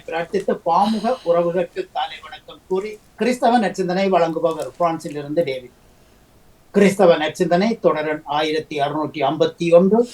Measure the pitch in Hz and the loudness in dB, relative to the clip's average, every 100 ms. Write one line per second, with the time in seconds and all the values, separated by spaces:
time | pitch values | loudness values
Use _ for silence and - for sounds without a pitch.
0 | - 165 170 196 - - 175 170 214 220 | -8 -8 -4 -4 -4 -4 0 2 2 0
1 | 220 - 170 170 175 175 170 190 - 151 | -2 -2 0 2 2 -2 -4 -8 -8 -6
2 | 151 - - - - - - 185 214 214 | -8 -10 -18 -20 -20 -18 -8 -6 -6 -14
3 | _ - 226 247 254 240 190 190 180 185 | _ -4 -2 2 2 2 0 -4 -4 -2
4 | 196 180 165 160 160 156 131 - 170 160 | 0 2 0 0 -4 -4 -8 -4 -2 -2
5 | 165 147 143 156 160 131 123 _ _ _ | -8 -10 -6 -4 -4 -6 -12 _ _ _
6 | _ _ _ _ _ _ _ 202 196 - | _ _ _ _ _ _ _ 4 4 6
7 | 180 156 156 156 175 175 220 220 175 156 | 4 4 0 -2 0 2 0 0 0 0
8 | 151 - - 147 156 156 - 151 143 147 | -2 -6 -4 -2 -2 -2 -4 -4 -2 -2
9 | 147 156 135 156 165 - 170 170 185 220 | -6 -2 -2 0 -2 0 4 6 6 2
10 | 240 | 0